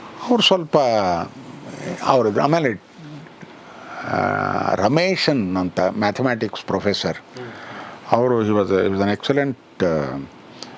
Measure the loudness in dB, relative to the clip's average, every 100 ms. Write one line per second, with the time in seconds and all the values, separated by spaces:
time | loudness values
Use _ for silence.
0 | -18 -12 0 2 4 4 4 4 4 4
1 | 2 0 -2 -10 -18 -16 -14 -12 -10 -4
2 | 2 4 4 2 2 2 2 -2 -8 -20
3 | -18 -16 -18 -20 -20 -20 -20 -18 -16 -12
4 | -6 -2 0 0 -2 0 0 2 2 2
5 | 2 0 2 2 0 0 -2 0 0 2
6 | -2 0 -2 0 -4 -6 -4 -2 0 -2
7 | -2 -6 -10 -14 -14 -14 -14 -14 -14 -16
8 | 0 2 4 4 4 4 4 4 2 2
9 | 0 0 0 0 0 -4 -14 -2 0 0
10 | -2 -6 -10 -16 -20 -18 -18